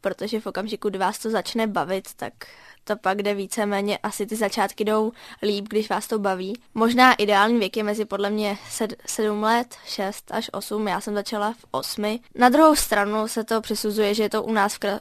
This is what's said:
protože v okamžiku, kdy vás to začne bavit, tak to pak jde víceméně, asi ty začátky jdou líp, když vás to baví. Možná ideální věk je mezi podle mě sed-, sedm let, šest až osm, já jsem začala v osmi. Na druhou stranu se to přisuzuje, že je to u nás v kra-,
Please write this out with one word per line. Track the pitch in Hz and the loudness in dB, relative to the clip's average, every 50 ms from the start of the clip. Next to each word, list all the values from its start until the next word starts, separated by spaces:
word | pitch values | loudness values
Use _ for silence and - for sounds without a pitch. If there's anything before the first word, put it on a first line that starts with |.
protože | - 196 185 - - 214 233 214 | -6 -6 -4 -4 -4 -4 -4 -4
v | - | -6
okamžiku, | 208 185 185 196 214 220 - - 208 | -6 -6 -6 -6 -6 -6 -6 -4 -4
kdy | 196 190 | -2 -2
vás | 190 185 214 - | -2 -2 -2 -4
to | - 220 | -4 -2
začne | 226 202 175 - - 226 226 220 | -2 -2 -2 -2 -2 -2 -2 0
bavit, | 196 180 151 170 190 190 190 - - | 0 -2 -2 -2 -4 -6 -6 -8 -12
tak | - - - - _ - - - - - - - - _ | -10 -10 -10 -10 _ -20 -20 -20 -20 -20 -20 -20 -12 _
to | - 214 | -6 -6
pak | 202 - 185 190 208 | -2 -2 -2 -2 0
jde | 202 208 208 | 0 -2 -2
víceméně, | 202 196 185 - 233 214 208 202 196 202 208 208 - - | -2 -4 -6 -4 -2 -2 0 0 0 0 -2 -2 -2 -4
asi | 214 208 - 208 | -6 -6 -6 -6
ty | 208 220 | -4 -2
začátky | 220 220 196 - - 196 196 - - 214 | -2 -2 -2 0 0 -2 -2 -2 -2 -2
jdou | 208 214 214 214 220 240 - - - - - - | 0 2 2 0 -2 -4 -8 -14 -20 -12 -6 -2
líp, | 208 208 202 202 214 | -2 -2 -2 -4 -2
když | 220 208 214 214 | -2 -2 -2 0
vás | 196 196 208 - | -2 -4 -2 -2
to | 233 220 | -2 -2
baví. | 202 202 190 185 185 190 208 - _ _ - | 0 0 -2 -2 -4 -6 -8 -10 _ _ -2
Možná | 220 226 233 240 247 254 262 240 | 2 2 4 6 6 8 8 6
ideální | - 208 202 208 196 202 220 240 240 | 6 4 4 4 4 4 4 4 4
věk | 202 185 - 226 | 2 0 0 -2
je | 214 | -2
mezi | 208 208 220 214 | -2 -2 -2 -4
podle | 214 - 196 202 202 | -4 -2 -2 -2 -2
mě | 208 214 214 208 202 208 - - | 0 0 -2 -2 -4 -6 -8 -10
sed-, | - - 226 214 - - - | -6 -4 -4 -4 -4 -8 -10
sedm | - - - 220 214 208 208 214 | -8 -4 -2 -2 0 0 0 2
let, | 220 226 233 247 240 - - - | 2 2 2 0 -2 -8 -16 -14
šest | - - - 196 190 214 - - - | -10 -6 -6 -4 -4 -6 -8 -10 -8
až | - 214 226 - - | -6 -6 -6 -6 -8
osm, | 202 202 - 214 214 214 208 | -10 -8 -6 -4 -2 -2 -2
já | 175 180 | -2 -4
jsem | - 226 208 | -4 -4 -4
začala | 208 196 - - 208 202 214 233 | -4 -4 -4 -4 -2 -2 -2 -4
v | - - _ | -6 -10 _
osmi. | - 254 - - - - 208 208 214 240 - - - | -6 -6 -4 -4 -4 -4 -2 -2 -4 -4 -8 -10 0
Na | - 247 254 | 4 6 6
druhou | 247 294 320 311 302 | 8 8 8 8 8
stranu | 294 - - 226 202 202 202 208 220 214 226 | 6 2 2 2 2 2 2 0 -2 -2 -2
se | - 233 214 | -2 -4 -2
to | - 233 220 | 0 -2 -2
přisuzuje, | 220 - 220 208 - 214 208 220 214 202 208 | -2 -2 -4 -4 -2 -2 0 2 2 2 2
že | 220 214 | 2 0
je | 202 | 0
to | - 220 - | 0 -2 -2
u | - 226 | 0 2
nás | 220 196 214 - | 2 2 2 0
v | - | -2
kra-, | - 202 202 - | -2 -2 -2 -4